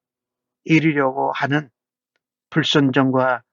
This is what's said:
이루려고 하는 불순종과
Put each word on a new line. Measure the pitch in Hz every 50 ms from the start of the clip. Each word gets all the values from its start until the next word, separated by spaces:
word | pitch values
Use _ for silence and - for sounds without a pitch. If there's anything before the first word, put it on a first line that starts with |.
| _ _ _ _ _ _ _ _ _ _ _ _ _
이루려고 | - 160 156 147 160 143 143 139 131 135 139 135 139
하는 | 139 - 143 131 143 151 147 120 _ _ _ _ _ _ _ _ _ _ _ _ _ _ _ _
불순종과 | - 160 151 - - 156 139 131 123 143 131 131 127 131 127 131 123 117 - _